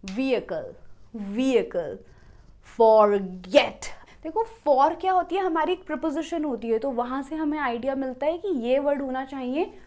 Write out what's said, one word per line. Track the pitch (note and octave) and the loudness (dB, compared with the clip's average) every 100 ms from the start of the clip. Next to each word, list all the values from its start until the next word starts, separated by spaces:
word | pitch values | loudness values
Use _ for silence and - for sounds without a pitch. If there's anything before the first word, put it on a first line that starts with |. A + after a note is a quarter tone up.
वीअकल, | F#3+ G3 C4+ A#3 - E3 G#2+ - - - - A3+ | -8 -4 0 0 -2 -8 -8 -14 -20 -20 -16 -10
वीअकल। | G3 G#3 C4 A#3+ - F3+ D3+ - - - - - - - | -6 0 4 4 2 -4 -6 -10 -14 -20 -20 -20 -20 -20
फॉरगेट, | - - A3+ A3 G#3 G3+ F#3 F#3 F#3 C4+ A#3+ - - - - - | -20 4 8 10 8 4 -2 -10 4 4 4 -4 -12 -12 -18 -14
देखो | D#4+ G#4 | -6 -4
for | A4+ - - C4 D4 E4 | -4 -4 2 4 4 2
क्या | F#4 | 0
होती | F#4 F4 | 0 0
है, | F#4 | -2
हमारी | F#4 D#4+ D#4 | 0 0 0
एक | F#4 - | -2 -4
प्रीपोजिशन | D4+ D#4+ D4 D#4 E4+ | -4 -2 -4 -4 -4
होती | D4+ A#3 A3+ | -4 -4 -2
है, | A3 | -2
तो | C#4 | -2
वहाँ | A#3+ A#3+ C4 | -4 -4 -4
से | C#4 D#4 | -6 -4
हमें | D#4 D4+ | -4 -2
आइडिया | C#4 A#3 C4 | -4 -2 -4
मिलता | C4+ C4 B3+ D4 | -4 -4 -2 -2
है | E4+ | -2
कि | G4+ | -2
ये | D4 A#3 C4 | -2 2 2
वर्ड | C#4+ C#4+ | 2 -2
होना | C4+ B3+ | -2 -6
चाहिए | C4+ C#4 B3 C4+ G#4 - | -6 -8 -4 -4 -4 -8